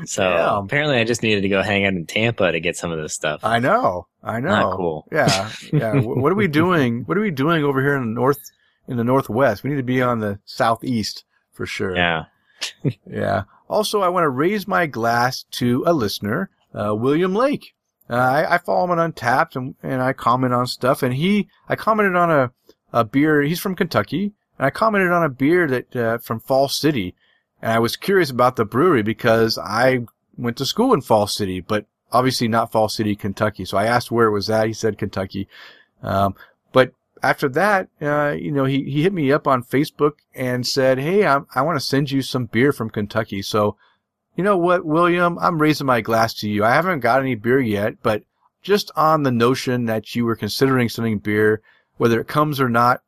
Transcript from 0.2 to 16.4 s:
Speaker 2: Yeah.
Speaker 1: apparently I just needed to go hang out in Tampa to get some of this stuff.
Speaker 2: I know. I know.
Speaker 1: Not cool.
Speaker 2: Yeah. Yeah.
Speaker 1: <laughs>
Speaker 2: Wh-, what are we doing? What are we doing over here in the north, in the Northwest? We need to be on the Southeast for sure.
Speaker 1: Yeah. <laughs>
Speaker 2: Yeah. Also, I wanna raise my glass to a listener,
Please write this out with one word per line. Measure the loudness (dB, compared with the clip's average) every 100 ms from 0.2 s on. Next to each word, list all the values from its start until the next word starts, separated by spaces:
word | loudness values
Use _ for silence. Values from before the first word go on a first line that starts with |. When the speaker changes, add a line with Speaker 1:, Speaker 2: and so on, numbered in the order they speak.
Speaker 2:
Yeah. | 0 2 0 -2
Speaker 1:
apparently | -2 -2 0 0
I |
just | 0 0
needed | 0 0
to | 2
go | 0
hang | 2 2 2
out |
in | -2
Tampa | -4 -2 -2 0 0
to | 0
get | -4 -4
some | -6
of | -6
this | -8
stuff. | -6 -6 -4
Speaker 2:
I | -2 0
know. | 0 0 0 -4 -10 _
I | -8 -4
know. | -2
Speaker 1:
Not | 0 0 -2
cool. | -4 -4 -4
Speaker 2:
Yeah. | 0 2 2 -2 -10 -4
Yeah. | -2 0
Speaker 1:
<laughs> | 0
Speaker 2:
Wh-, | 0 0
what | 0
are |
we | 2 2
doing? | 2 2 2 0 -2 -2
What | -2
are |
we | -2
doing | 0 0 2
over | 0 0
here | 0 0
in |
the | -2
north, | 0 0 0 -6 _ _ _ -8
in | -4
the |
Northwest? | 2 2 0 0 0 0
We | -4
need | -4
to |
be | -2 0
on | 0 -2
the | -4 -6
Southeast | -10 -2 0 0 -2 -4 -4 -8 -18 _ _
for | -12
sure. | -10 -6 -4 -2
Speaker 1:
Yeah. | -2 -2 -6 _ _ _
<laughs> | -14 -6 -6 -6 -10
Speaker 2:
Yeah. | -6 -2 -2 -4 _ -4
Also, | -4 -2 -2
I | 0
wanna | 0 0
raise | 0 0 -2 -2
my | -2 -2
glass | -2 0 2 0 -2 -12
to | -4 0 2 2
a |
listener, | 2 0 -4 -4 -4